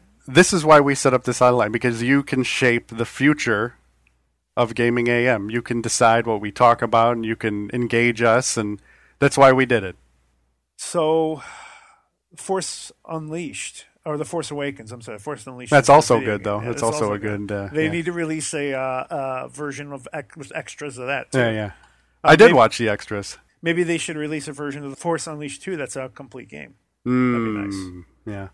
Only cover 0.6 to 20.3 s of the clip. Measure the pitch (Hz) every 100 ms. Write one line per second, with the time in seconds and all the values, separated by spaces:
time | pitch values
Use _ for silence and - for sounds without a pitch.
0.6 | 156 151 139 139 139 127 - 120 123 123
1.6 | 107 113 123 113 120 139 135 131 123 -
2.6 | 127 120 - 117 117 - 135 151 127 104
3.6 | 120 - _ _ _ _ _ _ _ -
4.6 | 117 117 120 120 120 120 123 113 101 117
5.6 | - 117 117 - 117 113 117 107 104 -
6.6 | 123 117 117 113 117 117 113 113 110 104
7.6 | 104 123 120 117 120 113 120 117 - -
8.6 | 104 104 _ _ _ - 139 - 135 131
9.6 | 123 120 95 - _ _ _ _ _ _
10.6 | _ - - 175 156 160 156 151 - -
11.6 | - - _ _ _ _ _ 165 - 190
12.6 | - - - _ - 160 151 165 160 107
13.6 | - - - _ 165 151 151 170 147 147
14.6 | 143 139 110 120 113 107 135 139 - 127
15.6 | 120 143 127 147 - 117 123 104 104 104
16.6 | 117 113 113 104 107 104 107 104 104 101
17.6 | 98 151 156 170 165 170 160 156 143 156
18.6 | 143 135 131 127 127 151 135 131 127 127
19.6 | 147 135 147 139 - 156 -